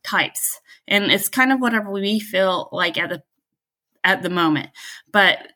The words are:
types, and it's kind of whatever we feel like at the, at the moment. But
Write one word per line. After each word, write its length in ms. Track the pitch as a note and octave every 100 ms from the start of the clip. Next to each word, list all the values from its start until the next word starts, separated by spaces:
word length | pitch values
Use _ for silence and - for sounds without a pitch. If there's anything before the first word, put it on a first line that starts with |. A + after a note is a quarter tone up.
types, 560 | - G3 D3 - - - _ - -
and 240 | G3+ G3+
it's 180 | G3+ -
kind 220 | C4 C4
of 80 | C4
whatever 300 | A#3+ A3+ G3+
we 280 | G3 G3 G#3+
feel 500 | G#3+ F#3+ F#3+ F3+ -
like 260 | F3 F3 E3+
at 120 | E3+
the, 140 | F3 _ _ _ _ _ _ _ _
at 200 | F3+ F#3
the 60 | F3
moment. 400 | F3+ E3 D3 - - - - _
But 380 | G#3 F#3+ - -